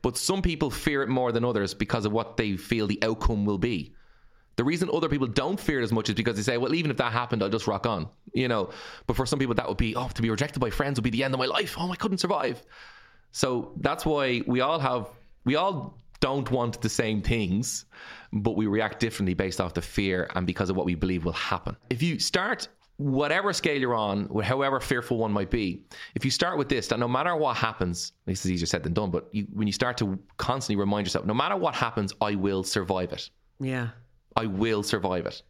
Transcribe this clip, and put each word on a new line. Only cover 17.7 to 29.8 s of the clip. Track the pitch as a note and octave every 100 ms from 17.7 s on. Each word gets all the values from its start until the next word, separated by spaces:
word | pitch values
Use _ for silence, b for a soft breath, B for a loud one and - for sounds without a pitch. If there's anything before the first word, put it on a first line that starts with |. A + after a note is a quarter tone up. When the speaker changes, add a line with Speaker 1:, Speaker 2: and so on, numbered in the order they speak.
| - - B B B B
Speaker 1:
but | G#2+ G#2 G2
we | G#2+
react | G#2+ G#2+ -
differently | A2+ - G2
based | F2+ F#2+ -
off | F#2
the | -
fear | - - G2 F#2 E2+
and | F#2 F2+
because | F2+ F#2
of | F#2+
what | E2
we |
believe | E2+ F#2 F2+
will | E2
happen. | E2 - F2+ - - -
If | B2
you | E3+ E3+
start | - F#3 G3 A3+ - _ _ -
whatever | C#3+ C3 D3 E3+ G3
scale | E3+ E3+ C#3+
you're | B2+
on, | A#2 G#2 G2+ G2+
with | G#2
however | G2+ C3 C#3 C3+
fearful | - B2 A#2+ A#2+
one | A2+
might | G#2 F#2+
be, | A#2+ G2 F2 - B B
if | -
you | C3+
start | - F3 E3+
with | C#3
this, | B2+ -
that | A2+
no | A#2+
matter | B2+ E3
what | E3+ D3 A#2
happens, | A2+ G#2+ F2+ E2+ - _ -
this | F#2+
is | F#2
easier | F#2 E2
said | F2
than | D2
done, | E2+ G#2
but | - -
you, | G#2+ G2+
when | G2 G#2+
you |
start | F#2+